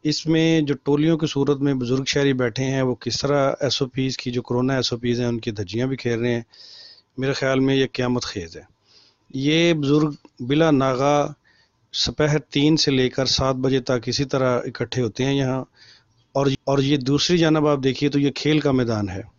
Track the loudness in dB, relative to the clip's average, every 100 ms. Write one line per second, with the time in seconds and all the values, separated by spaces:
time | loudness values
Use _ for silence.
0 | -2 -4 0 2 4 2 2 -2 0 2
1 | 2 2 0 0 0 0 0 0 0 -2
2 | 0 0 2 2 -2 -2 -2 0 -2 -2
3 | -6 -4 0 2 2 0 -2 -2 -4 -2
4 | -4 -4 -6 -6 -2 -2 0 0 -2 -2
5 | -2 0 0 -2 -6 -8 -6 -4 -4 -4
6 | -2 -2 0 -2 -4 -20 -20 -20 -20 -20
7 | _ -6 -4 -2 0 2 2 2 0 -2
8 | -2 -2 -4 -10 -12 -16 -20 _ _ -20
9 | _ _ _ -4 0 2 2 2 2 2
10 | 2 -4 -18 _ -2 2 4 4 2 2
11 | 2 2 0 -6 _ _ _ _ _ -6
12 | -4 0 0 0 -2 0 2 4 2 2
13 | 0 0 -2 0 0 0 0 0 0 -2
14 | -2 -4 -2 0 0 0 -4 -6 -6 -2
15 | -4 -2 -2 0 0 -2 -6 _ -20 -20
16 | _ _ _ 0 0 0 0 0 2 0
17 | 0 0 2 2 4 4 2 2 0 0
18 | 0 0 -2 -2 0 2 2 2 0 -2
19 | -4 -6 -12